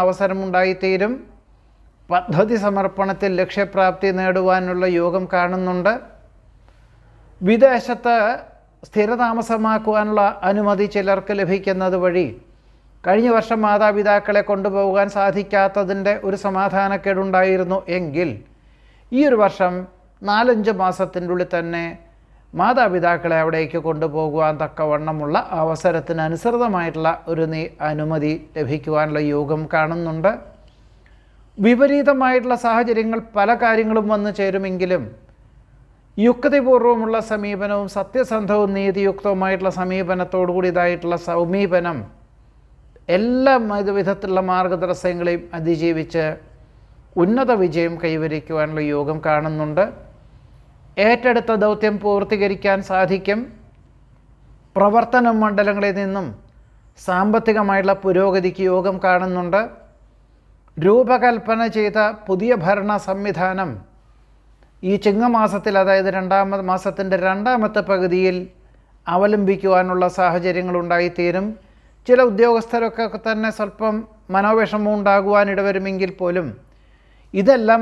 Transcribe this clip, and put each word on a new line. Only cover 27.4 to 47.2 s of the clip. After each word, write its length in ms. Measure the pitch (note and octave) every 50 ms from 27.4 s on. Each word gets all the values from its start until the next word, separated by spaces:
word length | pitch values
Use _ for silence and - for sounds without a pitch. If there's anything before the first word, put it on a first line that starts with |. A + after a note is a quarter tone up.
| D#3+ D#3+
നീ-, 200 | D#3+ D#3+ E3 - - - D3+ D3+
അനുമതി 420 | D3+ D3+ D3+ D#3 D#3+ D3+ D3 D3+ D#3 D#3+ - - -
ലഭിക്കുവാനുള്ള 640 | D3+ C#3+ B2 D3+ D3 D3 D#3 D#3 D3+ D3+ D#3 D3 D3+ D3+ D3 D3
യോഗം 280 | D3 C#3+ C#3+ D3+ D#3 D#3 - E3+
കാണുന്നുണ്ട്. 580 | D#3+ D#3 D#3+ E3+ F3 E3+ D#3+ D#3+ D#3+ E3+ G#3 A#3+ - - - - _ - - _ _ _ _ _ _ _ _ - _ _ _ _ _ _ _ _ G#3
വിപരീതമായിട്ടുള്ള 1000 | G3 A#3 B3 A#3 C#4 C#4 C#4+ C#4+ B3 C#4+ C#4 B3+ C4 B3+ B3+ B3+ A3+ B3+ A#3+ A#3+ -
സാഹചര്യങ്ങൾ 520 | A#3 A3+ A#3+ A#3+ A#3+ A3+ A3+ A3 A3+ A3+ A3+ A3+ - -
പല 180 | G#3 G3+ A3 A#3+ A#3 A#3+
കാര്യങ്ങളും 420 | A3+ A3+ A3 A3 A3 A3 A3 G3+ G#3 G#3+
വന്നു 160 | G#3 G#3 G#3
ചേരുമെങ്കിലും 760 | F#3 G3+ G3 F#3+ F#3 G3 G3 F#3+ F#3 F3+ F#3 F3+ F#3 D#3 A2+ G2+ - - - - _ _ _ _ _ - _ _ - - - _ _ _ _ _ _ G3+
യുക്തിപൂർവമുള്ള 960 | A3 A#3+ A#3+ A#3+ C#4+ C#4+ C#4+ C#4+ A#3+ C4 B3+ A#3+ A#3 A#3+ A#3+ A3 A3+ A3 A3+ A3
സമീപനവും 640 | G#3+ A3 G#3+ G#3 G3+ G#3 G3+ F#3 G#3 G3+ G#3 G3+ G3+ F#3
സത്യസന്ധവും 840 | - G3+ F#3+ - - C4 B3+ - A3+ A3 G3+ F#3 G#3 G#3 G#3 G3 G3
നീതിയുക്തവുമായിട്ടുള്ള 960 | G3 G3 G3 F3+ G3+ G3 G3 F#3+ - - G3+ G3 F#3 F#3+ F#3+ F#3+ F3+ F#3+ F#3
സമീപനത്തോടു 800 | - F3+ F3+ F#3 F#3 F#3+ F3+ F3 F#3 F3+ F3+ F3+ F#3+ F#3 F3+ F3+
കൂടിയതായിട്ടുള്ള 640 | F3 F#3+ F#3 F3+ E3+ F3+ F3 F3 F3 E3+ E3+ F3 F3
സമീപനം 840 | E3+ E3+ F3 E3+ E3+ F3 E3 F#3+ G3+ G3+ E3+ F#3 F3 F3 F3 D#3+ A#2+ G2+ - - - - _ _ _ _ _ _ _ _ _ - - - - _ - - -
എല്ലാ 460 | F3 G3 A3 A#3+ B3 B3+ C4 C4+ C4
മ-, 380 | B3 A3+ G#3 G3+ G3+ G3 G#3 G3 G3+
വിധത്തിലുള്ള 420 | E3+ F#3+ G3 G3 G#3+ F#3+ F#3 F#3
മാർഗതടസ്സങ്ങളെയും 1000 | F#3+ F#3 F3+ F#3 F#3 F3 F#3 D#3+ F3+ F3 F3 - - F3+ F3 F3 F3 F3 F3 E3+ E3+ - E3+
അതിജീവിച്ച് 680 | E3 D#3+ E3+ E3 D3+ E3+ E3+ E3 D#3+ D3+ E3 E3 E3 D#3 D#3 D3+ - - - - - - - - - - - - - - _ -
ഉന്നത 360 | F3+